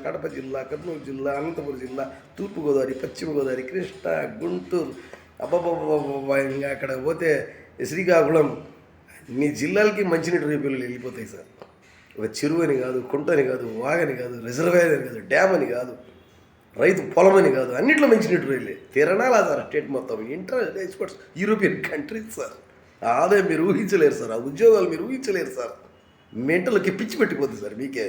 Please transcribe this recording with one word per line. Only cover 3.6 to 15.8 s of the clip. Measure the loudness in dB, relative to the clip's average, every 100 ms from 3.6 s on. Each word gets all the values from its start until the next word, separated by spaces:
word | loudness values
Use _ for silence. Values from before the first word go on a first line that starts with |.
| -4
కృష్ణా, | -6 -8 -8 -4 -2 -4 -6
గుంటూరు, | -6 -6 -2 -4 -4 -8 -18 -20 -20 -10
అబ్బబ్బబ్బబ్బబ్బ, | -2 0 0 -2 0 0 0 -4 0 0 0 -2
ఇంకా | -4 -4
అక్కడ | -6 -4 -2
పోతే | 0 2 2 -2 -12 -20 -10 -6
శ్రీకాకుళం, | -2 4 6 6 6 4 0 -12 -20 -20 _ _ -20 -8 -2
మీ | 0 0
జిల్లాలకి | 0 2 2 2 0
మంచినీటి | 0 2 0 0
రేపులు | -2 -2 -4 -6
వెళ్ళిపోతాయి | -8 -10 -12 -14
సార్. | -16 -20 -20 -20 _ _ -20 _ -8
ఒక | -6 -2
చెరువు | 0 2 2
అని | 2
కాదు, | 0 -4 -4
కుంట | -4 2
అని | 2 2
కాదు, | -2 -6 -6
వాగని | -2 0 0 -2
కాదు, | -8 -8 -8
రిజర్వాయర్ | -2 4 4 4 2
అని | -2
కాదు, | -10 0
డ్యామ్ | 4 4 4
అని | 2
కాదు, | -2